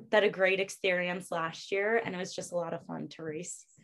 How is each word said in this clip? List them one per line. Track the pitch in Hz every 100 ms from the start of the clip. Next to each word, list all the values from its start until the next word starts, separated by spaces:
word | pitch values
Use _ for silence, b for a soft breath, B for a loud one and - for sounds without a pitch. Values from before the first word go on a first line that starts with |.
| -
that | 214
a | 202
great | 165 185 190
experience | 190 - 190 180 180 185 -
last | 170 160 - -
year, | 196 208 233
and | - 180
it |
was | 185
just | - 175
a | 175
lot | 165
of | 170 -
fun | 160 151
to | -
race | 160 156 180 - - _